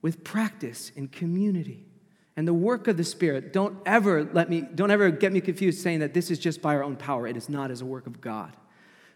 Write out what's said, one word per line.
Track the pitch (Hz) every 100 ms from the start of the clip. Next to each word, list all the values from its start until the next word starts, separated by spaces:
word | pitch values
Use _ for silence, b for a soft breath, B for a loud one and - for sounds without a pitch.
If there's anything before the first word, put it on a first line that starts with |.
with | 160 165
practice | - 208 220 - 127 120 -
in | - 139
community | - 170 180 208 185 151 120 - _ b b b -
and | 160
the |
work | 170 196 247 202
of | 175
the |
Spirit, | 165 - 170 135 131
don't | 190 196 190 -
ever | 220 202 160 151
let | 165 165
me, | 165 147
don't | 160 202
ever | 208 196
get | 156 196
me | 190
confused | - 170 190 156
saying | 180 165
that | 151
this | 170 175
is | 165
just | 170 151
by | 151
our | 147
own | 143 131
power. | 127 131 117
It | 123
is | 113
not | 147 135
as | 123
a | 127
work | 131 127
of | 120
God. | 120 110 87 - _ b b b b